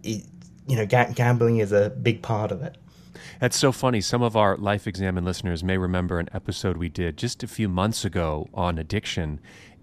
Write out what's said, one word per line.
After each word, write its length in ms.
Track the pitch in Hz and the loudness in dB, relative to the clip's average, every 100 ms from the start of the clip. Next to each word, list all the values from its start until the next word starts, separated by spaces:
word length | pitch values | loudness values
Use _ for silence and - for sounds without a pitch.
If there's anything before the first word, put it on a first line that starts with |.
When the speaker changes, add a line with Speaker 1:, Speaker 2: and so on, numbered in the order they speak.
Speaker 1:
it, 220 | - 107 - - - - - | -8 -8 -8 -20 -20 -18 -4
you 100 | 123 | -2
know, 100 | 104 | 4
ga-, 260 | 123 120 | 4 4
gambling 440 | - 120 123 117 117 | 2 2 4 4 4
is 140 | 104 | 4
a 180 | 101 104 | 4 2
big 320 | - 120 110 | 2 0 0
part 300 | - 110 107 | -2 -2 -2
of 100 | 95 | -4
it. 140 | 156 - - - - - - - | -8 -12 -20 -20 -20 -20 -20 -2
Speaker 2:
That's 160 | 123 - | 0 2
so 160 | 143 | 2
funny. 280 | 123 131 117 | 2 0 0
Some 220 | 92 120 | 0 0
of 140 | 120 110 | 2 4
our 200 | 104 95 | 4 4
Life 300 | 101 104 - | 0 0 -2
Examined 400 | 92 95 90 90 | -4 -2 0 -2
listeners 360 | 90 92 82 | -2 -4 -2
may 120 | 92 95 | 0 0
remember 400 | 90 90 87 87 | 0 0 0 -2
an 100 | 85 | -4
episode 440 | 98 - 92 98 85 | -6 -8 -4 -2 -2
we 120 | 87 | -4
did 280 | 90 85 76 | -4 -4 -2
just 260 | 120 - | -6 -6
a 60 | 120 | -10
few 200 | - 107 | -4 -2
months 360 | 90 101 110 | 0 0 0
ago 440 | 98 90 80 76 - | -2 -2 -2 -2 -6
on 260 | - 90 80 | -2 -2 -2
addiction. 640 | 78 101 - - 80 76 - - - - | -4 -4 -4 -4 -4 -6 -12 -20 -20 -14